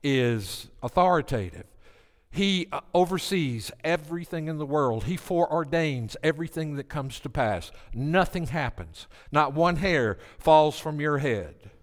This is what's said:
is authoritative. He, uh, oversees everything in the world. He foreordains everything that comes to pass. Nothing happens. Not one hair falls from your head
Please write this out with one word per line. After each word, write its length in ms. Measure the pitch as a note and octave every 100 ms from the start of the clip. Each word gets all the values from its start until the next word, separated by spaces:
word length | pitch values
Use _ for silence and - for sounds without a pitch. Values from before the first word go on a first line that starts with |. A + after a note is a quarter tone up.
is 640 | C#3+ C3+ B2 A#2 G2 - - -
authoritative. 800 | B2 - F#3 F3 C#3 B2 F#2+ - - - - - _ _ _
He, 380 | - G3 F#3 E3+
uh, 100 | C#3+ -
oversees 760 | F3 F3+ F3+ - G3 D3 A#2 G#2 - D#3
everything 600 | E3+ D3+ E3+ E3+ E3+ D#3
in 100 | D#3
the 80 | D3
world. 400 | D3 C3+ A2+ A2
He 100 | F3+
foreordains 1000 | - F3 F3 E3 D3+ E3 D#3+ C3 A2+ -
everything 540 | D#3 D3+ E3 - D#3 C#3+
that 140 | C3+
comes 320 | D#3 C3+ -
to 80 | C#3+
pass. 420 | C3+ A#2+ F#2+ - - -
Nothing 540 | A2 C#3 F3 F3+ F#3 D#3
happens. 600 | D3+ C#3 - E2 - - - -
Not 220 | C#3 D3+
one 240 | C#3+ E3+ F3
hair 400 | F#3+ D#3+ A#2 G2 - -
falls 400 | - D#3 D3+ C#3+
from 220 | D#3+ D3+
your 200 | D3 D3
head 520 | C#3+ A2 E2 D2 - -